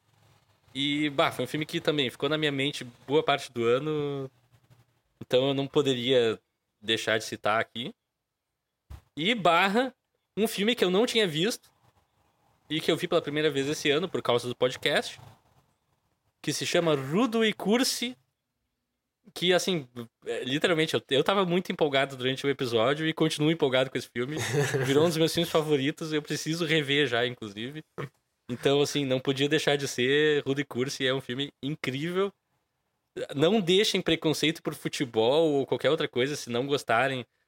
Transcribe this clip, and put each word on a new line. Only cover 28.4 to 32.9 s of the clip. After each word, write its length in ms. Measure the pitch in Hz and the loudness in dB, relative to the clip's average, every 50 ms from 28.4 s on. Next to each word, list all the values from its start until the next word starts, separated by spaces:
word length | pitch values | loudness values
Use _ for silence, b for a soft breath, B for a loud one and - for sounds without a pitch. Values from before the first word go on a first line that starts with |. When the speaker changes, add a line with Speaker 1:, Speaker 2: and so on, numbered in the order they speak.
| _ - | _ -10
Speaker 1:
Então, 320 | 123 117 - 139 139 143 | -10 -2 2 2 4 4
assim, 240 | 147 139 - 147 143 | 2 2 0 -2 -2
não 140 | 131 131 131 | 0 -2 -2
podia 300 | - 143 135 131 139 147 | 0 -2 0 0 2 2
deixar 260 | 156 151 - - 143 | 2 2 2 2 0
de 140 | 143 143 127 | 0 -2 -4
ser. 560 | - - 123 131 143 147 151 151 151 143 - | -2 -2 0 2 2 4 4 2 2 0 0
Rudo 140 | 135 139 139 | -2 -4 -4
e 40 | 143 | -4
Cursi 400 | - - 117 127 139 - - 135 | -6 -4 -4 -4 -4 -4 -2 -2
é 80 | 127 131 | 0 0
um 80 | 135 | -2
filme 320 | - - 123 131 143 143 - _ | -4 -6 -6 -6 -6 -8 -10 _
incrível. 720 | - 135 160 - - - 127 139 156 170 175 185 196 196 - _ _ _ _ _ _ _ _ _ _ _ | -6 -6 -6 -4 -6 -6 -6 -4 -6 -4 -2 -2 -2 -2 -4 _ _ _ _ _ _ _ _ _ _ _